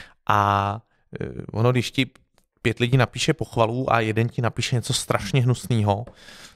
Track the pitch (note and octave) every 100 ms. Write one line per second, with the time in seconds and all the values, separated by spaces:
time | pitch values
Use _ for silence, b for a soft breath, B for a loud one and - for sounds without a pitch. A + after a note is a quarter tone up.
0 | B _ - G#2 G2+ G2+ G2+ G#2+ - _
1 | _ - - A#1+ - G#2+ A#2+ B2+ - -
2 | B2+ - _ _ _ _ A#2 - A#2+ C3
3 | A2+ - - D3+ A2+ A#2+ A2 B2 C3 A#2
4 | A2 G#2+ B2 - A#2 - - B2 - -
5 | - A#2+ G#2 C#3 B2 A#2+ - A#2 G#2 G2+
6 | B2 B B B B